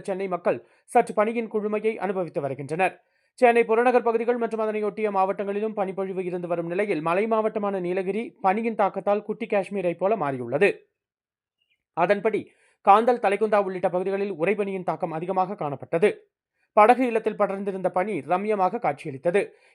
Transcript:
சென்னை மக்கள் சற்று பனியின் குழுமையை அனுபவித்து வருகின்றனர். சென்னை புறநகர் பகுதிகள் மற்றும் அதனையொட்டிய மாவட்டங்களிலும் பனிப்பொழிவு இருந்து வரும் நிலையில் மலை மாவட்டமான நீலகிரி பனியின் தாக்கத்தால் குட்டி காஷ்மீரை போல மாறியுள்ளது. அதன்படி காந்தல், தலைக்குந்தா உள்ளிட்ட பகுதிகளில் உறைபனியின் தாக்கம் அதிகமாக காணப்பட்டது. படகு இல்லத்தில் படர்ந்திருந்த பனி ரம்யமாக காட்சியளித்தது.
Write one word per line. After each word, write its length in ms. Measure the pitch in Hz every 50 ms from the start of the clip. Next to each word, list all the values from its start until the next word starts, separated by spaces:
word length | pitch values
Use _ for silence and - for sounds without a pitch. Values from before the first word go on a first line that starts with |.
| 185 202
சென்னை 180 | 190 185 196
மக்கள் 320 | 185 180 175 - 214 151 - - _ _ _ _ -
சற்று 240 | - 240 - - 185 220
பனியின் 320 | 208 226 226 240 226 202 -
குழுமையை 420 | 214 202 214 208 214 214 220 226 - -
அனுபவித்து 360 | 196 190 190 175 156 - 170 143
வருகின்றனர். 500 | 135 135 139 143 135 156 180 190 175 - - _ _ _ _ _ _ _ -
சென்னை 220 | 254 240 233 233 226
புறநகர் 380 | - 226 233 240 254 233 247 208
பகுதிகள் 340 | 233 226 233 233 226 247 240
மற்றும் 200 | 226 208 220 220 220
அதனையொட்டிய 440 | 214 214 214 208 202 185 220 214 208 202
மாவட்டங்களிலும் 580 | 190 190 190 196 190 202 196 202 202 214 220 208
பனிப்பொழிவு 440 | 214 190 185 175 196 190 190 185 185 180 175
இருந்து 180 | 175 180 175 170
வரும் 160 | 175 170 170 170
நிலையில் 320 | 175 190 208 202 170 151 156
மலை 180 | 165 170 190 220 220
மாவட்டமான 440 | 226 220 214 220 220 214 202 202 196 185
நீலகிரி 440 | 180 175 180 190 185 185 196 220 233 - - _
பனியின் 360 | - 190 190 226 226 233 220 -
தாக்கத்தால் 440 | 202 185 - 196 175 202 208 208 208
குட்டி 180 | - 208 214 233 185
காஷ்மீரை 420 | 214 202 180 - 202 196 180 175 170 175
போல 140 | 185 196 226 196
மாறியுள்ளது. 480 | 151 143 135 123 120 117 131 151 202 185 - - _ _ _ _ _ _ _ _ _ _ _ _ _ _ _ _ _ _ _ _ _ _ -
அதன்படி 440 | 160 175 175 202 202 208 220 208 170 - - _ _ _ _ _ _ -
காந்தல், 360 | 208 196 214 233 247 240 233 226
தலைக்குந்தா 360 | 190 202 202 220 214 214 202 196
உள்ளிட்ட 240 | 190 190 180 190 185
பகுதிகளில் 440 | 170 180 185 196 196 196 202 208 185 147
உறைபனியின் 440 | 165 190 214 196 202 196 190 190 175 180
தாக்கம் 260 | 160 156 180 170 156
அதிகமாக 400 | 160 175 175 185 185 185 175 202 -
காணப்பட்டது. 480 | 160 143 139 - 165 - - 170 185 196 - - _ _ _ _ _ _ _ _ _ _ -
படகு 280 | 220 208 226 247 233 262
இல்லத்தில் 320 | 240 220 220 220 220 196 175
படர்ந்திருந்த 500 | 208 185 196 196 202 202 185 190 180 180 -
பனி 200 | 185 185 220 202 143 131 143 180
ரம்யமாக 480 | 185 202 214 214 202 185 185 196 233 -
காட்சியளித்தது. 580 | 156 139 - - 151 135 131 - 175 175 202 165 - - _ _ _ _